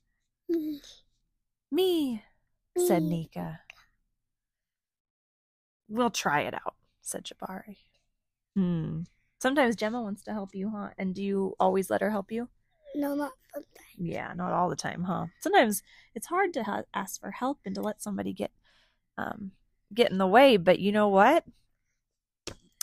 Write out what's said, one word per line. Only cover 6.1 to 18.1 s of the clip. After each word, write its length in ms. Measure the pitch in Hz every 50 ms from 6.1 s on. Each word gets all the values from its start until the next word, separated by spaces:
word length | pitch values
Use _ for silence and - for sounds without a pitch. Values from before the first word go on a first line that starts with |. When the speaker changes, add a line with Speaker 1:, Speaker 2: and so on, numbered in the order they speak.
Speaker 2:
try 300 | - - - 170 143 147
it 120 | 110 104 -
out," 220 | - - - - _ _ _ _ _
said 240 | - - - - -
Jabari. 520 | - - - - - 190 190 - 214 196 _ _ _ _ _ _ _ _ _ _ _ _ _ _ _ -
Hmm. 460 | 196 185 180 175 165 160 156 160 160 175 - _ _ _ _ _ -
Sometimes 360 | - 262 277 302 262 233 220
Gemma 260 | - 214 220 233 247
wants 200 | 233 202 208 - -
to 100 | 214 214
help 200 | 214 196 196 -
you, 160 | 190 190 214
huh? 200 | 214 202 196 - -
And 180 | - 196 185 180
do 80 | 196 202
you 320 | 196 196 196 196 185 - -
always 300 | 190 190 185 196 185 -
let 120 | 208 196
her 80 | 190 202
help 200 | 214 202 190 -
you? 180 | 220 226 240 - _ _ _ _ _ _ - 587 539
Speaker 1:
No, 220 | 294 285 277 285
not 160 | 285 285 277 - _ _ _ -
sometimes. 420 | 294 - _ _ - - - -
Speaker 2:
Yeah, 360 | - 175 165 - - - - -
not 180 | 175 180 175
all 180 | 170 170 180 170
the 60 | -
time, 280 | - - - - - 180
huh? 240 | 190 170 170 170 170 _ -
Sometimes 420 | - 320 415 381 262 214 208 - - _ - - - _ -
it's 140 | 226 -
hard 260 | - 330 370 403 359 349
to 80 | 269 214
ha-, 200 | 208 202 208 - - -
ask 280 | 208 196 - - -
for 100 | - 202
help 280 | 196 - 247 180 - _ -
and 80 | 196 196
to 60 | 202
let 200 | 202 214 208 -
somebody 320 | - 208